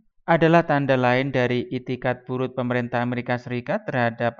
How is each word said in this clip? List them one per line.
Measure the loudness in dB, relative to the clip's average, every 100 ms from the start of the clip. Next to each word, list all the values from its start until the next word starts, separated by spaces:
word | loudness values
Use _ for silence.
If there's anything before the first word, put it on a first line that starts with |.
| _ _ 0
adalah | 4 6 4 4
tanda | 0 2 2
lain | 4 2 0
dari | 0 0 0 -2
itikat | -6 -6 -4 -4 -4 -6
buruk | -4 -4 -4
pemerintah | -2 -2 -2 -2
Amerika | -2 -4 -4 -4
Serikat | -4 -8 -4 -6 -2
terhadap | 0 0 0 -4